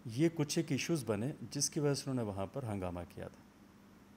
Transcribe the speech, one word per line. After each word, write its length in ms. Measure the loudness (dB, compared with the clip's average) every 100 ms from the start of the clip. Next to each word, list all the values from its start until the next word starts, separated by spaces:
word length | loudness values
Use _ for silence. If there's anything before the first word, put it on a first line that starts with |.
| -6
ये 220 | 4 4
कुछ 280 | 4 0 2
एक 140 | 2
इश्यूज 320 | 0 2 0
बने 300 | 2 0 0 -4 -6
जिसकी 260 | -2 0 2
वजह 140 | 2
से 180 | 2 0
उन्होंने 200 | -2 0
वहाँ 140 | -2 -4
पर 200 | -4 -2
हंगामा 380 | -2 -2 -4
किया 240 | -8 -10 -12
था, 160 | -12 -20 -20 -20 -20 -20 -20 -20